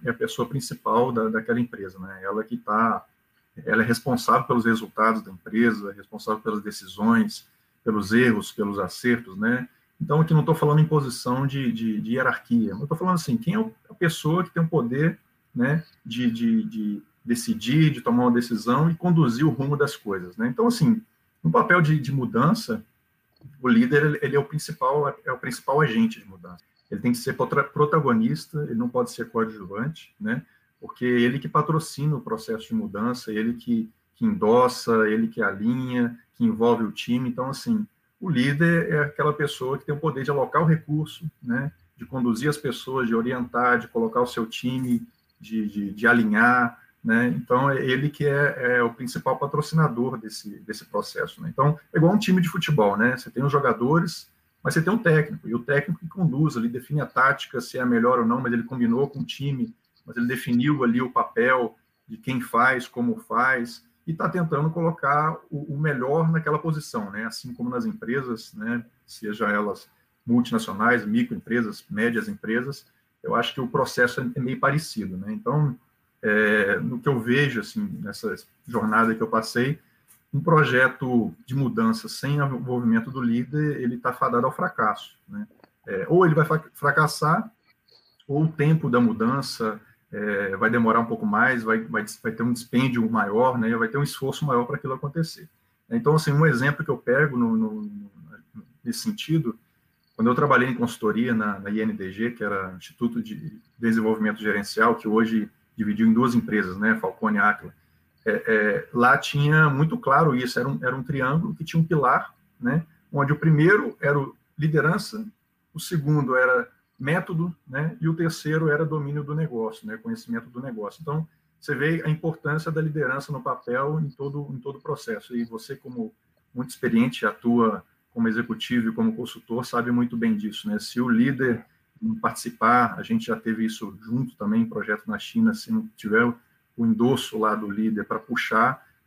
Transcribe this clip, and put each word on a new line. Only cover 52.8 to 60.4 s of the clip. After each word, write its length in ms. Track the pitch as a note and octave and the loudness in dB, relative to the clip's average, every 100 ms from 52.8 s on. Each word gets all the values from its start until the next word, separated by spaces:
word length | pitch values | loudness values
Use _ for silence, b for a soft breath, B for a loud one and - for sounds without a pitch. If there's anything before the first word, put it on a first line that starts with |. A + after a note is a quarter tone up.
| G2+ G2 | 4 4
né? 220 | A#2+ B2+ | 2 0
Você 140 | - | -4
tem 120 | A#2 | -4
os 80 | C#3 | 0
jogadores, 800 | C#3+ - A2+ B2 D#3+ E3+ - - _ _ _ | 2 2 2 2 2 2 -4 -14 _ _ _
mas 100 | - | -2
você 80 | - | 0
tem 120 | E3 | 2
um 40 | A#3 | 2
técnico, 480 | E3+ D#3 D3+ G#2 - | 4 4 2 -4 -6
e 80 | |
o 60 | A#2+ | -4
técnico 400 | A#2+ C#3+ C#3+ E3+ | 0 0 0 -4
que 80 | E3 | -8
conduz 480 | F#3+ E3 C3 D#3 B2 | -2 0 2 0 0
ali, 140 | A#2 | -4
define 320 | A#2+ - D3 | -4 -4 -4
a 40 | B2 | -2
tática, 540 | - C3 - - B2+ | 0 2 0 -4 -8
se 180 | A#2+ B2+ | -8 -4
é 40 | |
a 40 | B2 | 0
melhor 340 | A#2 A#2+ B2+ | 2 4 4
ou 60 | A2+ | 2
não, 140 | A#2+ | 0
mas 140 | B2 | 0
ele 100 | A#2+ | -2
combinou 460 | A#2 B2+ A#2 A#2 C#3 | -4 -2 0 2 0
com 100 | - | -4
o 60 | - | -10
time, 500 | - C#3 C3+ A#2 - _ _ - | -6 -4 -4 -4 -8 _ _ -12
mas 100 | A#2 | -4
ele 100 | A#2+ | -2
definiu 560 | C3 | -2